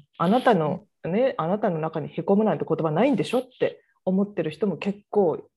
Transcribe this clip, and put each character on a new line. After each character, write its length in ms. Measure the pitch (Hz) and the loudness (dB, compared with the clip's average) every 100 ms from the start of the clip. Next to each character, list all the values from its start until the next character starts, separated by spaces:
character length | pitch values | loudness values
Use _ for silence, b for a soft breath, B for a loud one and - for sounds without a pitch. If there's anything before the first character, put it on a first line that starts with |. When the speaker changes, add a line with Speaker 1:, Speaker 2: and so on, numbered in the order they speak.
| - - | -16 -4
Speaker 1:
「あ 120 | 170 | 0
な 120 | 240 | 2
た 120 | 254 | 4
の、 320 | 202 151 - - _ | 2 2 -4 -10 _
Speaker 2:
う 60 | 160 | -4
ん。 20 | |
Speaker 1:
ね、 220 | 190 262 - | 0 0 0
あ 100 | 160 | -2
な 120 | 208 | -2
た 100 | 208 | -2
の 100 | 165 | -2
中 200 | 156 160 | -4 -6
に 100 | 143 | -8
へ 140 | - | 0
こ 120 | 160 196 | 2 4
む 80 | |
な 100 | 220 | 4
ん 60 | 147 | 0
て 60 | - | -2
言 100 | 156 | -2
葉 140 | 160 | 0
な 140 | 156 254 | 2 2
い 60 | |
ん 40 | 233 | 2
で 80 | |
し 100 | 151 | 0
ょ」 60 | 240 | -4
っ 40 | 254 - | -4 -4
て 220 | - - b b - | -4 -4 b b -4
思 180 | 190 | -2
っ 100 | 202 | -2
て 100 | 208 | -2
る 80 | 156 | -6
人 160 | 151 208 | -4 -4
も 100 | 147 | -4
結 220 | 202 196 - | -6 -8 -4
構 400 | 208 180 139 - | 0 2 0 -6